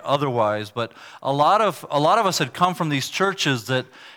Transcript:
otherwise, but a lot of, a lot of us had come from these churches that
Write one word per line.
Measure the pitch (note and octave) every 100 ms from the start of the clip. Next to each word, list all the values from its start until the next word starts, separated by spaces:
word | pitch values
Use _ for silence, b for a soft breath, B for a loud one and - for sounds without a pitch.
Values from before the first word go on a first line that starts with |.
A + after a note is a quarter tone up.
otherwise, | - C#3 C#3+ A#2+ G#2+ G#2+ G#2
but | A#2+ A2+ - B B
a | C3
lot | C#3+ D3+ G#3
of, | G#3 D3 -
a | D3
lot | D#3 G#3+
of | G3
us | -
had | B2+
come | - F3+
from | F3 D#3+
these | C#3 -
churches | - G3 F#3 D3+ B2+
that | G#2+ C3 B2+ B B